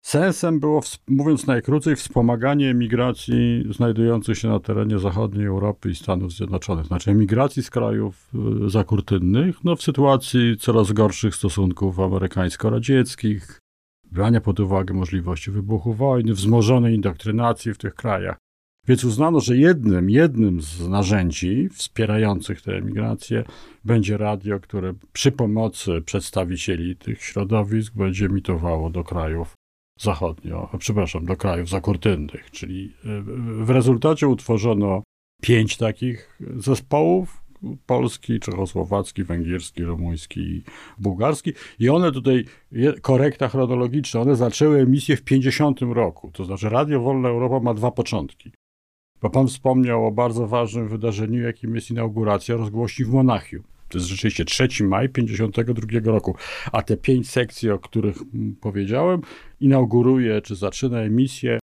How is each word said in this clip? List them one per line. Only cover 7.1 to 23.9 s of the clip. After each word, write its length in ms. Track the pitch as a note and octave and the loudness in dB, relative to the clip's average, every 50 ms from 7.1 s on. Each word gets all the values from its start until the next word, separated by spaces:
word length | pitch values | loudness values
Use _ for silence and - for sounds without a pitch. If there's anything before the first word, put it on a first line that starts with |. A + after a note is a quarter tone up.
emigracji 520 | G2+ G#2+ G#2+ F#2+ A2 A#2+ C#3 C#3 - C3+ | 4 4 4 4 4 2 2 2 0 -4
z 80 | A#2+ - | -6 -4
krajów, 600 | - B2 A#2 A2 G#2+ G#2+ G#2+ G2+ F#2 _ _ _ B2+ B2 - A2 A2 G#2+ G#2 | -2 -2 0 0 0 -2 -2 -4 -8 _ _ _ -6 -4 -2 -2 0 0 0
y, 40 | G2+ | 2
zakurtynnych, 960 | F#2+ A2 G2+ - A2+ G2 F#2 - G2+ F#2+ F2 F2+ G2+ B2 D#3+ F#3 E3 - - | 2 0 2 2 0 -2 0 0 0 2 2 2 2 4 2 0 -2 0 0
no, 120 | E3+ E3+ | 0 0
w 60 | - | 0
sytuacji 760 | - - C#3+ C3 C#3+ C#3 C#3 B2+ - - - B2 A#2+ A#2 A2+ - | 0 -2 2 4 4 4 4 4 2 0 0 2 2 2 0 0
coraz 340 | - - A2 A2+ G#2 F#2+ | 0 2 4 4 4 4
gorszych 420 | G#2+ G#2+ G#2+ G#2 - - - G#2 F2+ | 4 2 2 2 2 0 -2 -2 -2
stosunków 640 | - - G2 - G2+ F#2+ F2+ F2 - G2+ F#2+ F2+ F#2 | 0 -4 -2 0 2 0 0 0 0 -2 -2 0 0
amerykańsko-radzieckich, 1600 | F#2+ F#2+ F#2 F#2+ F#2+ F#2 - F#2+ F#2 F2+ - - - G#2+ A#2 A#2 A#2 B2+ C#3 C3 B2 - - - - G#2+ G#2 G2 - - - - _ _ _ _ _ _ _ _ _ _ | 0 0 0 0 -2 -2 0 0 -2 -2 -2 -2 -2 0 0 0 0 2 2 2 2 0 -2 -4 -2 -2 -2 -2 -6 -14 -20 -20 _ _ _ _ _ _ _ _ _ _
brania 280 | F2 F2 G2+ A2 A#2 A2 | -2 0 2 4 4 4
pod 200 | - G#2 F#2 G2 | 2 0 0 2
uwagę 340 | G2+ F#2 G2 F#2+ F#2+ F2+ F#2 | 0 2 2 0 0 0 -2
możliwości 560 | F#2+ F#2 E2+ G2 F#2 E2+ F2+ F2 D#2 - G#2+ | -2 -2 -2 -2 -4 -2 -2 -4 -4 -6 -6
wybuchu 420 | G2 G#2+ F#2+ G2+ A2 G2+ E2 A#2 | -4 -4 -2 -2 -2 -2 -2 -2
wojny, 420 | A2 G#2+ C3+ C#3 C3 B2 A2+ A2+ A2 | -2 0 2 2 2 2 2 0 0
wzmożonej 600 | F#2 F#2+ G#2+ A#2 A#2+ G#2+ A#2+ C3 B2 A#2+ A2+ A2+ | 0 2 4 4 4 6 4 4 4 4 4 2
indoktrynacji 800 | G#2+ G2+ G2+ E2+ - - A2 G#2+ A2+ A#2 A#2 G#2+ - - A#2 G2+ | 2 0 -2 -4 -4 -6 -4 -2 0 0 0 0 -2 -4 -8 -8
w 40 | - | -6
tych 160 | - G2 - | -8 -10 -8
krajach. 420 | - - A#2 G2+ F#2+ F#2 F#2 - _ _ _ _ _ _ _ _ _ _ - | -6 -4 -4 -2 -2 -4 -6 -8 _ _ _ _ _ _ _ _ _ _ 2
Więc 160 | B2+ B2+ B2+ | 2 4 2
uznano, 360 | B2 G#2+ A#2 D3+ E3 E3+ C#3+ | -2 0 2 2 4 2 2
że 160 | A#2 B2 B2 | 2 4 4
jednym, 540 | B2+ D3 F3 F3+ D3+ A2+ G#2+ F#2 F2+ F2 G2 | 6 6 6 4 4 2 2 2 4 2 4
jednym 500 | A2 C#3 E3 E3 B2+ A2+ A2 G2 F2+ E2+ | 4 4 4 4 4 2 2 2 2 -2
z 280 | D#2 D2+ D#2+ E2+ E2+ F2+ | -4 -8 -8 -8 -4 -2
narzędzi 800 | F#2+ G2+ G2 F#2 G#2 G2+ F2+ E2+ D2+ - F#2 F2+ G2+ C3 F3+ F#3+ | 0 0 2 2 2 2 2 0 -2 -2 -2 -2 0 0 -2 -2
wspierających 960 | - - - - _ - A2 G#2 G#2 G#2+ A2 G#2 G2 - - - G2+ - | -4 -8 -12 -8 _ -2 0 0 2 2 2 2 0 -2 -4 -8 -10 -8
tę 140 | _ G#2 G2 | _ -6 -6
emigrację 680 | F#2 G2 G#2 G#2 G#2 A2 A2+ A2 G#2 - - A#2 A2 A2+ - - - - - - _ - | -4 -6 -4 -4 -4 -2 -4 -4 -6 -6 -4 -4 -4 -4 -6 -14 -20 -20 -20 -20 _ -2
będzie 320 | G#2 | 2